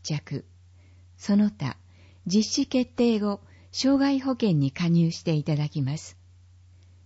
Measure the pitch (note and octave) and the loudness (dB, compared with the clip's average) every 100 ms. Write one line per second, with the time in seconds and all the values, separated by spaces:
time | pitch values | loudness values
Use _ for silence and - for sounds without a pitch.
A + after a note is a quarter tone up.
0 | - D3+ - C#3+ - - - - - - | -6 -6 -6 -12 -12 -20 -20 -20 -20 -20
1 | - - - G3+ G#3 - C3+ - - - | -20 -10 0 2 2 -2 -8 -8 -16 -20
2 | - - - G3 G#3+ - C#4 B3+ B3 - | -20 -14 -2 0 0 -2 0 0 -2 0
3 | A#3+ A3 G#3 G3+ - - - - B3+ C#4 | 2 2 -2 -6 -10 -20 -14 -2 2 2
4 | C#4 C#4 C4+ B3 A3 D#3 C3+ - E3+ E3+ | 2 0 -2 0 2 2 0 0 2 4
5 | E3 - - D#3 D3 D3 D3 D#3 C3+ D3+ | 2 0 -2 -2 0 -2 -2 -4 -4 -6
6 | - - - - _ - - - - - | -12 -20 -20 -20 _ -20 -20 -20 -20 -20